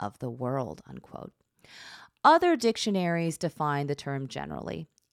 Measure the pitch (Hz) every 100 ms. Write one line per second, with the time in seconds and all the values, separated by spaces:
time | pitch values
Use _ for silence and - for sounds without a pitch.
0 | 101 - 127 120 127 135 113 76 - 64
1 | - - - - _ _ - - - -
2 | - _ - 330 349 311 226 220 220 190
3 | 175 170 165 160 165 - 151 143 143 143
4 | - 139 135 139 - - - - 160 _
5 | _